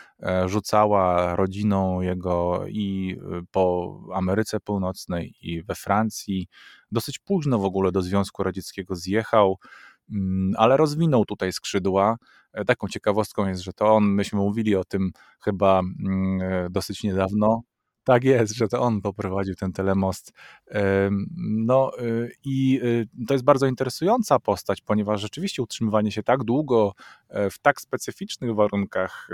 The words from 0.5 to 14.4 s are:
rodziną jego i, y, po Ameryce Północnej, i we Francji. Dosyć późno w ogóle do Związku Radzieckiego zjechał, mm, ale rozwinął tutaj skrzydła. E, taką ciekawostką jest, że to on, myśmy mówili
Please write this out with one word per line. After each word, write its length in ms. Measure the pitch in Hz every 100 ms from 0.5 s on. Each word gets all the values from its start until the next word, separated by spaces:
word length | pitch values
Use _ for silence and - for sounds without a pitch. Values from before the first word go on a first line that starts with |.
| 104 - 107 107 101 92 87 87 87
rodziną 640 | 95 95 104 98 95 92
jego 640 | 90 90 90 87 87 90 98
i, 500 | 107 101 95 92 90 92 90
y, 40 | 87
po 480 | 98 92 90 92 101 -
Ameryce 460 | 92 92 101 107 107
Północnej, 760 | - 101 92 95 - 87 90 -
i 220 | - 82
we 120 | 95 92
Francji. 720 | - 101 110 - - 95 90 - - - -
Dosyć 280 | 117 - -
późno 400 | - 190 143 117
w 60 | 98
ogóle 260 | 95 95
do 100 | 92
Związku 420 | 90 101 95 -
Radzieckiego 520 | 95 92 - - 92 90
zjechał, 640 | 90 107 107 113 98 95 - - - _ -
mm, 420 | 101 95 95 95 110
ale 200 | 113 139
rozwinął 480 | 151 147 165 127 -
tutaj 280 | 104 92
skrzydła. 640 | - - 101 95 95 101 113 _ _ _
E, 120 | - 104
taką 220 | 123 101
ciekawostką 600 | - 107 104 107 - 98
jest, 140 | 92
że 120 | 92
to 220 | - 107 110
on, 100 | 104
myśmy 340 | 101 98
mówili 360 | 104